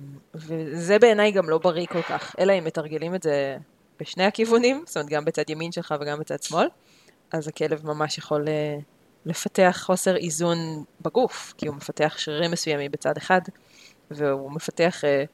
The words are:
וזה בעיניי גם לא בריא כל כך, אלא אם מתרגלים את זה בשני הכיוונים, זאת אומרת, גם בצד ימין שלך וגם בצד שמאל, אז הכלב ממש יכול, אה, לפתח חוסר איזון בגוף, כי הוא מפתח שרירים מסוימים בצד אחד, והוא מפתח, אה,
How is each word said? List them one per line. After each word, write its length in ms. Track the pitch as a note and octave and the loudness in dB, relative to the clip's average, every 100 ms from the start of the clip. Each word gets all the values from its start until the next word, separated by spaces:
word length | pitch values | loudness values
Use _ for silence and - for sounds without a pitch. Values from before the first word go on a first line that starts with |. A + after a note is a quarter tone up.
| C#3 C#3 _ | -16 -18 _
וזה 640 | D#3+ D#3 D#3+ D#3 D#3+ E3+ G#3 | -16 -8 -6 -6 -4 2 6
בעיניי 340 | A#3 G#3 G#3+ | 8 8 4
גם 180 | G3 E3 | 2 2
לא 80 | D#3+ | 2
בריא 280 | F3+ E3 F3 | 2 2 -2
כל 160 | F3 | -4
כך, 320 | - D#3+ - - | -4 -6 -6 2
אלא 140 | F#3+ F#3+ | 4 4
אם 60 | |
מתרגלים 500 | D#3+ E3 D3+ D#3 E3 | 0 -4 -6 -6 -4
את 80 | F#3 | -2
זה 340 | D#3+ C#3+ C#3 C3+ - _ _ - | 0 0 0 -6 -14 _ _ -14
בשני 240 | D#3+ F3+ | -8 0
הכיוונים, 580 | F#3+ - A3+ A#3 A#3+ C4+ - | 2 2 4 4 4 2 -4
זאת 100 | E3 | -6
אומרת, 140 | D3 | -2
גם 140 | D3+ | -2
בצד 260 | D#3 D#3+ D3+ | 0 -2 -2
ימין 220 | D#3 E3+ | -4 -6
שלך 220 | F3 - D3 | -6 -4 -4
וגם 200 | D3 D3 | -4 -6
בצד 220 | D#3 C#3+ | -4 -6
שמאל, 260 | - D#3 D4 - _ _ _ _ _ | -2 0 0 -2 _ _ _ _ _
אז 160 | E3 D3+ | -8 -6
הכלב 380 | - D3+ D3+ D3+ | -4 -2 -2 -4
ממש 320 | D3+ D3+ - | -4 -4 -4
יכול, 300 | - D3+ D3+ | -2 -2 0
אה, 280 | D3+ D3+ D3 D3 _ _ _ D#3+ | -2 -2 -6 -10 _ _ _ -8
לפתח 560 | E3 - - F3+ F3 - | -6 -2 4 4 4 0
חוסר 300 | F#3 F#3+ F3+ | 2 2 2
איזון 680 | E3+ D3+ E3+ E3+ D#3+ D#3 D3+ - | 0 0 0 0 -2 -8 -12 -8
בגוף, 540 | E3 - F#3 - - - | -2 0 0 -2 -14 -8
כי 80 | D#3 | -8
הוא 100 | C#3+ | -8
מפתח 380 | - - D3+ - | -8 0 0 0
שרירים 320 | - D3+ E3+ | -4 -2 0
מסוימים 400 | E3+ D#3+ D3 C#3+ | 0 0 -2 -2
בצד 260 | - C#3+ D3+ | -2 -2 -2
אחד, 240 | - F#3 F3 - _ _ - _ - | 2 2 2 -10 _ _ -20 _ -16
והוא 420 | D3 D3 C3+ C#3 | -2 0 0 -4
מפתח, 520 | D#3 - - E3+ - | -8 -6 0 0 2
אה, 200 | D3 C#3 D3 | 2 2 0